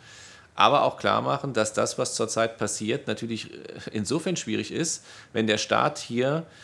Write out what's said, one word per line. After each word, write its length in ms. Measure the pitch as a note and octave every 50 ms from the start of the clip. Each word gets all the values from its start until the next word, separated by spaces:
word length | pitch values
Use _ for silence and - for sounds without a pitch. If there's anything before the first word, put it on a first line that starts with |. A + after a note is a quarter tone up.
| - - - - - - - - - - _
Aber 300 | - G2 A2+ C#3 C#3 A#2
auch 140 | C3+ - -
klar 220 | - G2+ G#2 A2
machen, 320 | B2 C3 C#3 C#3+ - C#3 A#2+
dass 200 | A2 A2 G#2+ -
das, 260 | A2 A2 - - -
was 160 | B2+ - -
zurzeit 440 | - A2+ G#2+ - A2 A2+ A2+ - -
passiert, 500 | A2+ G#2 - - G#2+ G#2+ B2 C#3 - -
natürlich, 440 | A2+ - A#2 A2+ A2+ G#2+ - - -
äh, 40 | - - - - - - -
insofern 460 | - A2 G#2 G2 B2 E3+ - F#3+ F3
schwierig 340 | - - A2+ G#2+ G#2+ G#2+ -
ist, 340 | - A#2 E3 E3 - - - - - - - - -
wenn 160 | A2 A2+ G#2+
der 100 | G#2 G#2+
Staat 400 | - - A2 A2 C3 D3 D3 -
hier, 460 | - - A#2 A#2+ B2+ C3+ D3 E3 E3 - - -